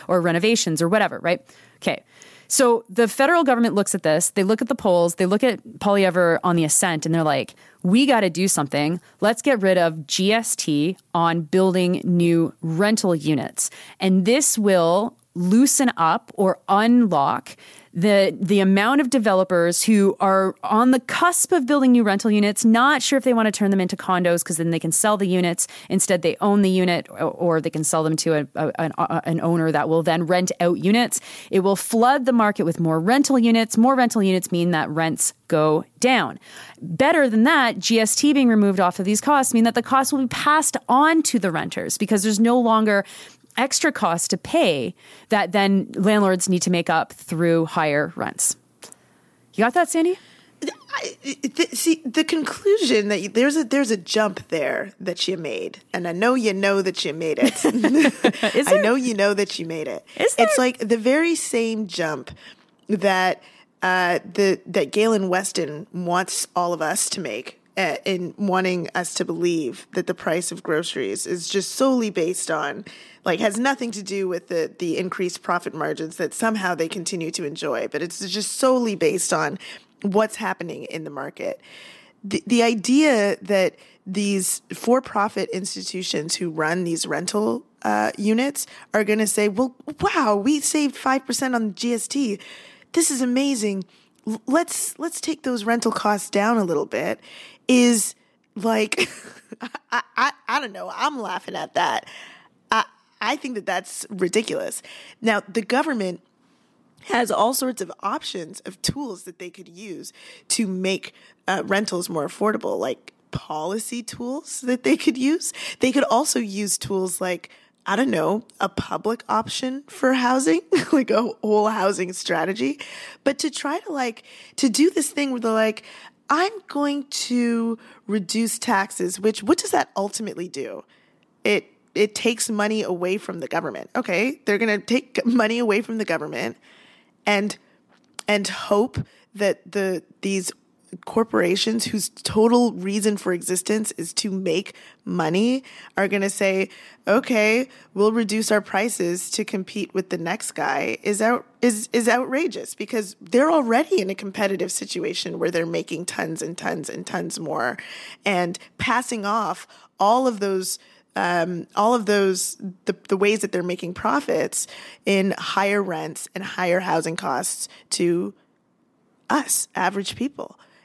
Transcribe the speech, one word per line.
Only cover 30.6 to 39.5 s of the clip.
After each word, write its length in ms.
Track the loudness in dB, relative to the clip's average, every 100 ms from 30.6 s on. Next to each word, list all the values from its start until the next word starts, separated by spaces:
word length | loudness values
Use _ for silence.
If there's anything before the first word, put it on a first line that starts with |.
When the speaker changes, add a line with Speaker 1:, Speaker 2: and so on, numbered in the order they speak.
Speaker 1:
out 140 | 0 2
units. 440 | 2 2 2 -2 -8 -18 -2
It 120 | 2
will 140 | 2 0
flood 500 | 0 2 4 4 2
the 80 |
market 300 | 4 2 2
with 160 | -2 0
more 200 | 0 2
rental 380 | 2 2 4 4
units. 400 | 4 4 2 4
More 180 | 4 4
rental 280 | 2 2
units 300 | 2 2 0
mean 180 | 0 2
that 180 | 0 0
rents 440 | 0 -2 0 -4 -4 -2
go 340 | 2 4 2 -2 0
down. 400 | 2 2 0 -6 -18 -20 -20 -14
Better 480 | -8 0 4 4 4
than 140 | 4
that, 340 | 4 4 2 0
G 220 | 0 2
S 160 | 2 2
T 160 | 4
being 160 | 4 6
removed 320 | 6 4 4
off 200 | 2 0
of 60 | -2
these 140 | 0
costs 340 | 2 2 4